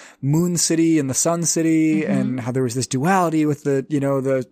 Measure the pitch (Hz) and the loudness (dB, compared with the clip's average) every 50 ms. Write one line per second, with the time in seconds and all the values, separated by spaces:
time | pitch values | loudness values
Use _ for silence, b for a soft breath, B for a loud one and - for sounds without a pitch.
0 | B B B B - 139 151 160 175 180 175 160 - - 165 160 165 165 160 156 | B B B B -2 0 2 2 2 0 0 -2 0 0 2 2 2 4 4 2
1 | 139 131 127 - - 165 170 170 170 - - 170 160 160 160 160 160 156 156 156 | 0 0 -2 -2 0 0 0 0 -2 -2 -2 0 0 2 2 2 2 2 2 0
2 | 151 139 139 135 127 131 127 127 113 123 123 135 131 120 113 131 123 - - 127 | 0 0 0 0 0 -2 -4 -4 -6 -4 -2 -2 -2 -2 -2 -4 -4 -2 -2 -2
3 | 135 175 196 190 180 165 160 156 151 151 147 - - 143 139 135 131 - 156 139 | 0 2 2 2 2 2 0 0 0 0 0 -2 -2 -2 -2 -2 -2 -2 -2 -2
4 | 139 139 139 135 131 135 135 131 123 - | 0 0 0 0 0 0 -2 -2 -2 -6